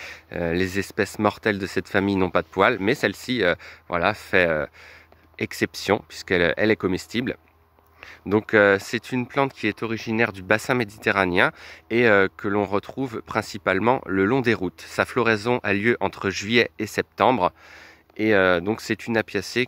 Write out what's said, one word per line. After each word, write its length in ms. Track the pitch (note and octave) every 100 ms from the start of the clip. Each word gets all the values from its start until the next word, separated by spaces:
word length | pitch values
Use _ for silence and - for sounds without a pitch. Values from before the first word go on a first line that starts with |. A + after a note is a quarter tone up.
| - - -
euh, 200 | E2+ F2
les 240 | F2 F#2+ F#2+
espèces 400 | F#2+ - G2+ -
mortelles 400 | G#2 - A2 G2
de 80 | F#2+
cette 220 | - -
famille 280 | G2+ G2 G2
n'ont 140 | F2+
pas 120 | F2+
de 60 | -
poils, 300 | - G#2 A2+
mais 140 | G2
celle-ci, 480 | - G#2 G2 - B2+
euh, 120 | F2+ E2 - - -
voilà, 260 | F2 F2+
fait, 340 | A2 - G2 E2+
euh, 180 | D#2 C#2+ - - - - _ _ -
exception, 640 | A#2 - - - - G2+ -
puisqu'elle, 460 | - - F2+ E2+ -
elle 140 | G#2+
est 60 | G#2+
comestible. 600 | F#2+ F#2 - A2+ B2 - _ _ _ _ _ _ - - -
Donc, 280 | G#2 G#2+
euh, 240 | A2 G2+ G2
c'est 320 | - A2+ -
une 140 | B2+ A#2+
plante 260 | C#3 C#3
qui 140 | - A2
est 160 | G2
originaire 500 | A2+ A2 - A2 A#2
du 100 | G2
bassin 320 | F#2 G#2+ -
méditerranéen 800 | B2+ G#2+ G#2+ - G2 F#2 F2 C3+ - - - -
et, 160 | A2+ A#2+
euh, 220 | G#2 F#2+ -
que 120 | G#2
l'on 160 | G2+
retrouve 580 | F#2+ G2+ - - C3+ A2+
principalement 760 | - A2+ G#2 G#2+ - F#2+ A2+ C3 -
le 180 | F#2+
long 160 | G2 C3+
des 140 | A#2+
routes. 280 | G2+ F2+ - -
Sa 180 | -
floraison 560 | G2 - A#2 A2 A2 B2
a 100 | G#2
lieu 240 | G2+ A2 A#2
entre 300 | F#2+ - G2
juillet 400 | F2+ G2+ A#2 - -
et 80 | G#2+
septembre 680 | - - - G2+ B2+ F2 - - - - - _ -
et, 180 | A2
euh, 260 | G#2 F#2 F2+
donc 200 | F2+ A2+
c'est 260 | - G#2+ -
une 100 | A2+
apiacée 500 | G#2+ G2+ - A#2